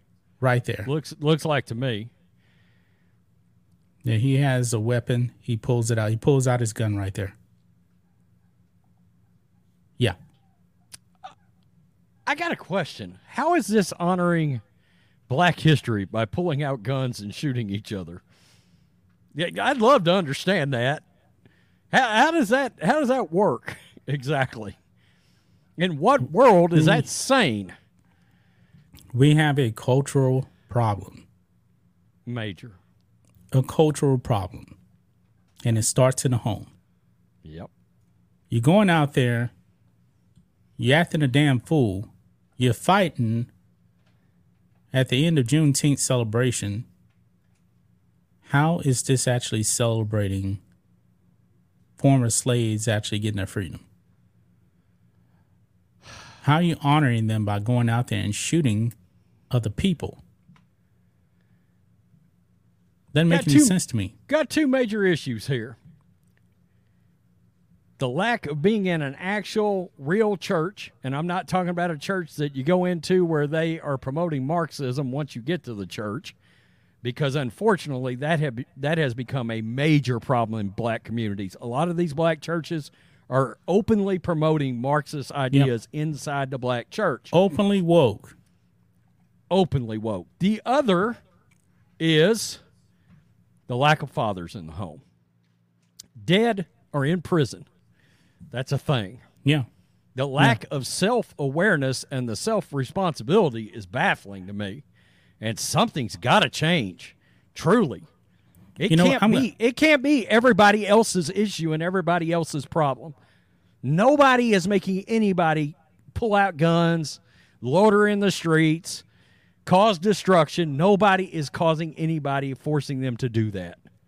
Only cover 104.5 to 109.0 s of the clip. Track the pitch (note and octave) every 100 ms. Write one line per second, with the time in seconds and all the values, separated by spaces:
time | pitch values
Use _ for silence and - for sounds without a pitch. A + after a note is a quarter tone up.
104.5 | G2+ G2+ B2+ - _ _ _ _ - A2
105.5 | - - D#3 A#3 D#3+ A2 - B2 G3 D3+
106.5 | - D#3 F3 G2 E2+ - _ _ _ _
107.5 | - D#3 A#3+ D#3 E2+ - _ _ _ _
108.5 | _ - - - E3